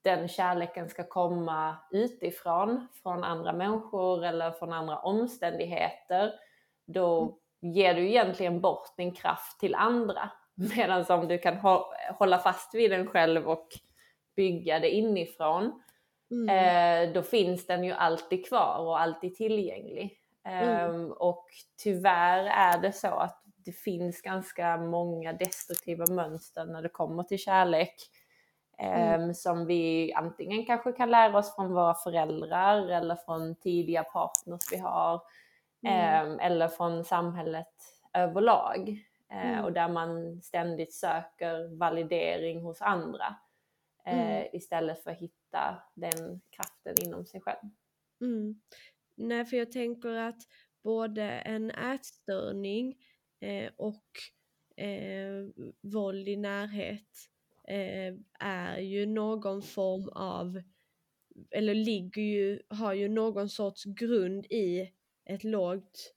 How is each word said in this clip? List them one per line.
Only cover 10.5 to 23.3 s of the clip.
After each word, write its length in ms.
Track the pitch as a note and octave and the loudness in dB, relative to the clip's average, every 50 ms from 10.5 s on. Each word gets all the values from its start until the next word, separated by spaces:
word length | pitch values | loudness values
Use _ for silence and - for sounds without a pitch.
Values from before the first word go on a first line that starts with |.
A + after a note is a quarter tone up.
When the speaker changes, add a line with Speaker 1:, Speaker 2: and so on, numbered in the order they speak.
| _ | _
Speaker 1:
<laughs> 200 | - F#3 G#3+ G#3 | -4 -4 -2 0
Medan 280 | A#3+ A3 F3 F#3 F3+ E3+ - | 0 2 4 2 2 4 4
om 180 | F3+ F3 E3+ | 2 2 4
du 100 | E3 F3 | 2 0
kan 200 | F3 - F3 E3 | 2 2 0 0
hå-, 280 | F#3+ G3 G3 F#3+ - - - - - - - F#3 - | 4 6 6 6 6 4 -2 -10 -8 -8 -8 2 4
hålla 200 | G3+ F#3 F3+ F3+ | 6 6 6 6
fast 360 | - F#3 F3+ - - - - | 6 2 2 2 -8 -6 2
vid 160 | A3+ A#3 G#3 | 4 6 6
den 160 | F#3+ F#3 F#3 | 6 4 0
själv 420 | F#3 - F#3 E3 E3 E3 E3 - - | 2 4 6 6 6 6 4 2 0
och 180 | D#3+ D#3+ - _ - - _ _ _ _ _ _ _ _ _ _ _ | -2 -2 -4 _ -20 -20 _ _ _ _ _ _ _ _ _ _ _
bygga 440 | - G3 F#3+ F3 E3 F3 E3 D#3 E3 | 2 2 2 2 0 0 2 2 4
det 100 | E3 D#3+ | 4 4
inifrån, 920 | - G#3+ A3 A3+ G#3 F#3 E3 - - - E3 D#3 D#3+ F3+ G#3 C4+ - - _ _ _ _ _ _ _ _ _ _ | 4 4 4 4 2 0 0 -4 -4 0 2 2 2 2 2 -2 -4 -8 _ _ _ _ _ _ _ _ _ _
Speaker 2:
Mm. 180 | A#3+ A#3+ A3+ G#3+ G3 F#3+ F#3 F3+ F3 F3 F3 F3 E3+ E3 E3+ E3+ | -4 -2 2 4 6 6 8 8 8 8 6 6 6 4 4 2
Speaker 1:
eh, 40 | E3 | 2
då 80 | F#3 F3 | -2 0
finns 440 | - - A3 F#3+ F3 F3+ F3+ - | 2 2 4 4 4 2 -2 -2
den 160 | - F3+ F3+ F3+ | -2 -2 0 0
ju 80 | F#3 | -2
alltid 540 | - - F3 E3 E3 E3+ - - F#3+ F#3 F#3 | 0 2 2 2 2 0 0 -2 -2 -2 -2
kvar 320 | - B3+ - - - - - E3 | 0 2 2 4 2 2 -2 -2
och 140 | E3 E3 D#3 | 0 2 2
alltid 340 | E3 E3 D#3+ - - F#3 F#3 | 2 0 0 -4 -8 -8 -4
tillgänglig. 840 | - A3 A3 A3 G#3+ F#3+ E3+ - G2 - - - - G3 G3 - _ _ _ _ _ _ | -2 0 0 0 0 0 -2 -6 -10 -12 -10 -10 -8 -10 -10 -12 _ _ _ _ _ _
Speaker 2:
Mm. 260 | G3 F#3 - A#3 A#3+ A3+ A3+ F3 E3+ E3+ | -8 -2 0 2 2 2 2 2 0 -2
Speaker 1:
Ehm, 160 | E3+ E3+ D#3 | -4 -6 -8
och 360 | - - F3 F3 F3 F3 - _ - - - _ _ - - | -4 2 2 2 2 0 -10 _ -20 -20 -20 _ _ -4 -2
tyvärr 600 | G#3 F#3+ F3+ F#3 G3 F3+ E3+ F3 F3 F3+ F#3+ F#3+ | -2 -2 4 4 4 6 6 6 6 6 4 4
är 360 | G3+ - G#3 G3 F3+ F3 F3 | 2 4 6 6 6 6 4
det 100 | F3+ G3 | 2 0
så 160 | G3+ - - | -2 0 -2
att 360 | F#3+ E3 - - F3 | -2 0 0 0 -2